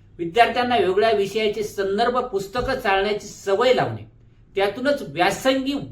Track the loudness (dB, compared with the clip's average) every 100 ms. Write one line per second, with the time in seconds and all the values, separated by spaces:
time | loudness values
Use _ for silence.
0 | -20 -10 -4 2 2 2 0 2 2 4
1 | 2 2 0 0 -2 -2 -6 -4 -2 0
2 | 0 0 -2 -4 -4 -4 -2 -2 0 2
3 | 0 -2 -6 -10 -2 2 4 4 0 -4
4 | -14 _ -20 _ -8 -2 0 0 -2 -2
5 | -4 0 0 2 0 0 -2 -6 -6